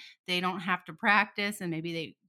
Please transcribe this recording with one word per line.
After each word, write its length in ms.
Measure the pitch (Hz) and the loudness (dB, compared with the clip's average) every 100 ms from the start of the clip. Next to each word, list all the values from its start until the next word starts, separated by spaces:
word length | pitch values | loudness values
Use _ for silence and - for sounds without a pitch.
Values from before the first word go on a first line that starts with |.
| - - - | -12 -12 -2
they 160 | 180 | 0
don't 180 | 185 185 | 0 -2
have 240 | 185 180 | 0 -2
to 80 | - | -4
practice, 720 | 156 226 202 208 - 202 208 | 0 4 4 4 0 -2 -2
and 80 | 175 | -4
maybe 240 | 160 170 | -2 -2
they 220 | 165 156 - | -4 -6 -12